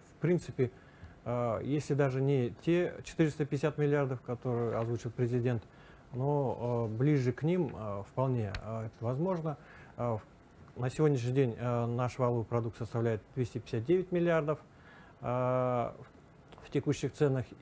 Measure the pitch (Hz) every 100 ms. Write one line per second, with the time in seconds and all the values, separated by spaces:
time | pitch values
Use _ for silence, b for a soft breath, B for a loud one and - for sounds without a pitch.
0 | - - 156 175 - 127 120 B B B
1 | B B 113 123 120 104 120 147 - 143
2 | 139 131 135 139 120 - 165 175 175 -
3 | - - 156 - 143 131 - 131 143 147
4 | 135 127 - 120 131 120 117 110 113 120
5 | 120 120 120 123 123 113 - B B B
6 | B 123 139 147 127 - 123 120 113 110
7 | 147 143 123 - 151 185 135 104 107 101
8 | 98 - 135 123 101 98 107 113 110 -
9 | 113 131 185 175 156 139 B B B -
10 | 120 110 - - - - - - 123 -
11 | 151 135 123 131 127 107 123 120 120 120
12 | 123 - 123 120 107 120 113 - 113 117
13 | 117 110 - 135 113 120 - 117 117 185
14 | 180 175 170 165 151 147 - B B B
15 | B - 127 123 127 127 127 123 120 -
16 | - - - - - - - 143 151 135
17 | 135 - 147 131 - -